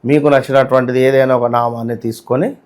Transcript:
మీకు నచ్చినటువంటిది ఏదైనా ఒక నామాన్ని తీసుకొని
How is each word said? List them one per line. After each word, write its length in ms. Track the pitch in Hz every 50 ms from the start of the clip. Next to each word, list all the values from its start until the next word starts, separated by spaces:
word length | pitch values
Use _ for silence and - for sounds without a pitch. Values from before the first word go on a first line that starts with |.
| -
మీకు 240 | 120 147 151 143 147
నచ్చినటువంటిది 720 | 143 135 131 - 135 135 131 131 127 131 127 123 123 127
ఏదైనా 360 | 127 131 135 135 131 131 127
ఒక 140 | 120 120 120
నామాన్ని 460 | 120 120 120 120 117 117 117 117 120
తీసుకొని 560 | 104 - 113 113 - _ - 123 135 180 262 277 _ _